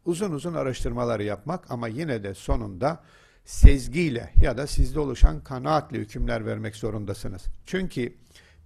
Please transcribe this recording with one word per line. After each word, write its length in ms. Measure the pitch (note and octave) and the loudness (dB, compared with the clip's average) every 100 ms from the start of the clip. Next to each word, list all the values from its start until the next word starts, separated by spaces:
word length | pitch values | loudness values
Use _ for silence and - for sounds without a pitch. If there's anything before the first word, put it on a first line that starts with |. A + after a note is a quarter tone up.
uzun 280 | - E3+ G#3 | -6 -4 -2
uzun 220 | D3 D#3+ | -4 -6
araştırmalar 680 | D#3 C3+ A#2+ C3+ A#2+ A#2+ A2 | -4 -4 -2 -4 -2 -2 -2
yapmak 500 | G#2 G2+ C#3+ F3 - | -2 -6 -6 -8 -6
ama 180 | B2 A#2 | -8 -6
yine 340 | A2+ E3 A#2 | -6 -4 -4
de 120 | G2 | -6
sonunda 680 | F#2 - C3+ G#2 F2+ C3+ E3 - - _ _ | -8 -2 0 -2 -4 -4 -4 -14 -20 _ _
sezgiyle 880 | - - - C#3 B2 C#3 E3+ A#2 A#2+ - | -10 10 10 10 2 -2 -2 -4 2 6
ya 220 | - A#2 | 6 4
da 80 | C#3+ | -2
sizde 340 | - C3 D3 | 0 0 0
oluşan 440 | C#3+ A#2+ - D3+ | -4 4 2 2
kanaatle 540 | - C3 C#3 D#3 - A2+ | -8 -8 0 -2 -2 -8
hükümler 480 | G#2+ B2 A#2 A#2 G#2+ | -8 -6 -4 -2 -4
vermek 300 | G#2+ A2 G#2 | -6 -8 -6
zorundasınız. 680 | A2+ G#2+ G2+ G2+ A2 F#2+ - - - | -6 -6 -8 -8 -8 -8 -8 -8 -8
Çünkü 480 | F#3 F#3 - A#2+ - - - - _ | -6 -4 -6 -8 -8 -20 -20 -20 _